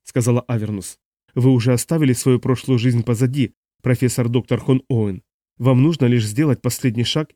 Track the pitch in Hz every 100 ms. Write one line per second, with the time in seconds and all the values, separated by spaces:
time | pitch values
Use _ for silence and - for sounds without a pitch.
0 | - - 117 120 - 120 104 104 87 -
1 | _ _ _ - 127 131 117 123 - 165
2 | 143 120 135 123 135 123 - 127 123 120
3 | 113 113 127 139 113 _ _ _ 123 127
4 | 127 123 117 120 - 117 - 131 - 120
5 | 104 92 - _ _ - 120 127 143 160
6 | 123 120 107 104 151 120 120 - 135 113
7 | 117 151 156